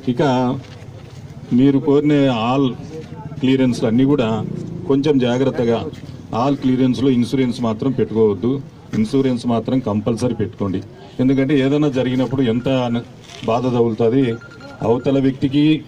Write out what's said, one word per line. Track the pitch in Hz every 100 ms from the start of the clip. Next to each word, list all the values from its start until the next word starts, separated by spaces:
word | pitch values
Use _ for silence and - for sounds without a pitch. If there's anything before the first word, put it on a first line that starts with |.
| -
ఇక | 120 147 127 123 131 - - - - - - - - - 123
మీరు | 139 139 135
కోరిన | 139 147 147 139 120 113
ఆల్ | 131 135 - - - - - - -
క్లియరెన్స్లు | 127 131 131 117 123
అన్నీ | 113 135
కూడా | 143 110 110 - - - - -
కొంచెం | 139 143 139 120
జాగ్రత్తగా, | 123 131 120 117 113 95 - - - - 113
ఆల్ | 131 139
క్లియరెన్స్లో | 131 127 131 110 135 123
ఇన్సూరెన్స్ | 113 135 127 117 117
మాత్రం | 110 135 127
పెట్టుకోవద్దు, | 107 107 110 98 113 135 135 - - 110
ఇన్సూరెన్స్ | 110 135 131 120 120
మాత్రం | 117 113 127 107
కంపల్సరీ | 104 104 113 123 117
పెట్టుకోండి. | 101 - 101 92 - - - -
ఎందుకంటే | 131 135 135 147
ఏదైనా | 135 147 151 127
జరిగినప్పుడు | 123 127 123 135 127
ఎంత | 117 131 131 123 117 117 - - - -
బాధ | 117 127 120
తగులుతుంది, | 117 110 117 131 127 113 - - - - 104
అవతల | 120 143 135 135
వ్యక్తికి | 131 143 139 151 156